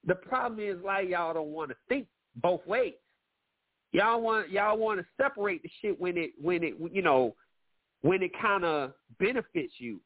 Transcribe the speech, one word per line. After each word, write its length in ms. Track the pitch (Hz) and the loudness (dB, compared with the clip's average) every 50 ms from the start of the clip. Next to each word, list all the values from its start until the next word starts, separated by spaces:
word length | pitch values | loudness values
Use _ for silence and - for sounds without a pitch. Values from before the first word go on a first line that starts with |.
| - | 2
The 100 | 254 277 | 0 0
problem 440 | 277 - - 262 254 247 240 220 214 | 0 -2 -4 -4 -2 -2 -4 -4 -4
is, 160 | 208 202 190 175 185 | -6 -6 -6 -6 -4
like, 240 | 196 196 196 196 180 | -2 -2 -2 0 0
y'all 240 | 180 170 170 165 160 | -2 -2 -2 -2 -2
don't 180 | 165 156 151 | -4 -4 -6
wanna 240 | 151 160 156 139 123 _ _ | -6 -8 -8 -8 -10 _ _
think 200 | - 247 277 - _ _ _ _ _ _ | -4 -4 -4 -4 _ _ _ _ _ _
both 300 | 120 - 175 180 - - | 0 0 0 0 0 -2
ways. 280 | 165 202 247 254 185 - _ _ _ _ _ _ _ _ _ _ _ _ _ _ _ _ _ _ _ - | -2 0 0 0 -2 -4 _ _ _ _ _ _ _ _ _ _ _ _ _ _ _ _ _ _ _ 2
Y'all 280 | 185 202 226 233 233 | 4 4 4 4 2
want, 280 | 226 226 220 214 190 151 | 2 2 0 0 0 0
y'all 280 | 185 202 202 214 214 | 0 0 2 2 2
wanna 280 | 220 220 220 208 185 175 _ _ - | 2 2 0 0 -2 -4 _ _ 0
separate 420 | 269 277 269 208 202 208 180 151 - | 0 0 0 0 -2 -2 -2 -4 -8
the 60 | 165 - - | -14 -12 -4
shit 180 | - 208 185 - | -2 -2 -2 0
when 160 | 180 180 175 | -2 -2 -2
it, 140 | 175 165 - - - | -2 -4 -4 -8 -4
when 220 | 143 170 180 170 170 | -2 0 0 0 0
it, 120 | 151 104 - 165 170 | -2 -4 -6 -8 -4
you 100 | 170 196 | -4 0
know, 340 | 180 165 139 131 127 110 - _ _ _ _ _ _ _ _ _ _ _ _ _ | 4 4 6 6 4 2 -2 _ _ _ _ _ _ _ _ _ _ _ _ _
when 200 | - 151 185 190 | 2 4 4 4
it 100 | 190 180 - - | 2 -2 -2 0
kinda 520 | - 214 202 196 175 170 156 147 135 131 139 _ _ _ 120 _ | 2 2 2 4 2 0 0 0 -2 -4 -8 _ _ _ -4 _
benefits 540 | 180 214 254 247 - _ _ 170 139 117 - | 0 0 0 -2 -6 _ _ -6 -4 -4 -8
you. 240 | - 123 117 107 90 _ | -10 -10 -10 -10 -10 _